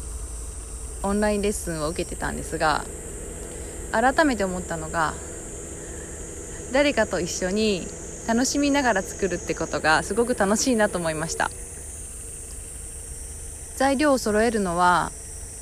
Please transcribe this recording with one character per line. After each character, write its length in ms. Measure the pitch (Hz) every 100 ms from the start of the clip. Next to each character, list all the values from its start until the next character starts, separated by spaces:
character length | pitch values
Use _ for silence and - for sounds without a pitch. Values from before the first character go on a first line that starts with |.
| - - - - - - - - - -
オ 100 | 196
ン 60 | 202
ラ 120 | 214
イ 60 | 208
ン 40 |
レ 60 | 202
ッ 20 |
ス 200 | 208 175
ン 120 | 160
を 60 | 151
受 140 | 156
け 60 | 165
て 60 | 151
た 160 | 143
ん 60 | 147
で 60 |
す 140 | 143 156
が、 260 | 160 147 - - - - - - - - - - -
改 340 | 220 247 269 302
め 100 | 214
て 60 |
思 140 | 190 180
っ 40 |
た 160 | 165 165
の 120 | 156
が、 240 | 165 151 - - - - - - - - - - - - - - - -
誰 220 | 262 196
か 120 | - 214
と 140 | 175
一 100 | 170
緒 200 | - 180
に 340 | 208 220 185 - - - - -
楽 200 | 226 262
し 120 | 285
み 140 | 285
な 100 | 277
が 120 | 247
ら 80 | 196
作 240 | 190 - 190
る 80 | 175
っ 20 |
て 140 | -
こ 140 | 160 160
と 140 | 147
が 200 | 156 156
す 140 | - 208
ご 100 | 240
く 80 |
楽 240 | 247 196 214
し 140 | 269
い 40 | 226
な 120 | 208
と 80 | 175
思 140 | 165
い 20 |
ま 140 | 156 160
し 80 | -
た。 160 | - - - - - - - - - - - - - - - - - - - - - - - -
材 220 | 269 262
料 160 | 302
を 40 | 262
揃 240 | 220 208
え 80 | 233
る 120 | 220
の 160 | 190 170
は 340 | 180 170 160 - - - - -